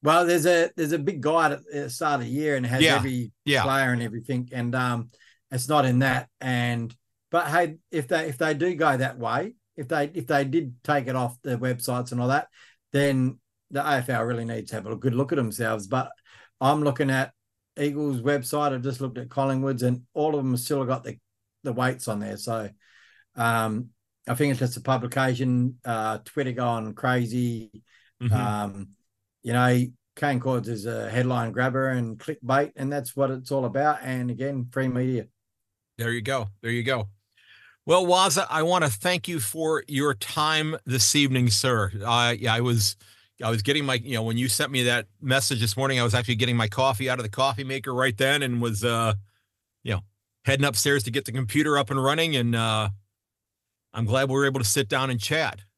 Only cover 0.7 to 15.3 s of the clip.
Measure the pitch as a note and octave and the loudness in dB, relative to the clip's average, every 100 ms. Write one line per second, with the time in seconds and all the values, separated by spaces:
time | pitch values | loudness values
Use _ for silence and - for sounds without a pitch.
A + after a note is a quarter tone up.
0.7 | - D#3 E3 C#3+ E3 C#3+ E3 D3 C#3+ - | 0 -2 0 -2 -2 2 4 2 0 -6
1.7 | D3 C#3+ - D#3+ C#3+ A#2 C3+ D3+ C#3 B2 | -8 -8 -4 0 0 -2 -2 0 0 0
2.7 | C3 D#3 B2+ C3 B2+ A#2 _ - C#3 G#2 | 4 4 4 2 -4 -6 _ 0 2 4
3.7 | C3+ C3 B2 A#2 A2 A2 B2+ B2 B2+ A#2+ | 2 2 0 -2 -8 -4 -4 -4 -4 -2
4.7 | C3 B2 A#2+ A#2+ _ _ _ _ C3 B2 | 0 0 -2 -6 _ _ _ _ -8 0
5.7 | D3+ C3 B2 C3+ C3 B2 _ C3 B2 A#2+ | 2 4 4 2 0 -4 _ -4 -2 -2
6.7 | A#2 A#2 - _ _ _ E3 E3 E3 E3+ | -4 -6 -12 _ _ _ -2 2 0 0
7.7 | D#3+ _ E3 B2+ E3 D#3+ B2+ D#3+ D3 F3 | -4 _ -6 -2 -2 -2 -2 -2 0 0
8.7 | E3 D#3 C3 C3 B2+ A#2 B2 G3 - _ | 2 2 2 -2 -4 -4 -2 -4 -12 _
9.7 | - B2+ D#3 D3 F3 C3 C#3+ C3+ D#3+ C#3+ | -14 -4 -2 -2 -6 0 0 2 0 -2
10.7 | B2 - D3 B2 B2+ A#2+ - C#3+ B2 B2+ | -10 -2 -2 0 -2 -4 -6 -6 -2 -2
11.7 | B2 - B2 A#2+ A#2+ B2 C#3+ - _ - | -2 -4 -4 -4 -2 2 0 -2 _ -20
12.7 | _ _ C#3 C#3+ C3 B2+ B2+ _ _ _ | _ _ 2 2 2 0 -2 _ _ _
13.7 | C#3 D3+ C#3 B2 A#2+ A2+ A#2+ A#2 A2+ G#2+ | -4 0 0 0 -2 0 -2 -4 -6 -6
14.7 | A2 G2+ A2+ C3 A#2+ C3+ | -8 -6 -2 0 0 0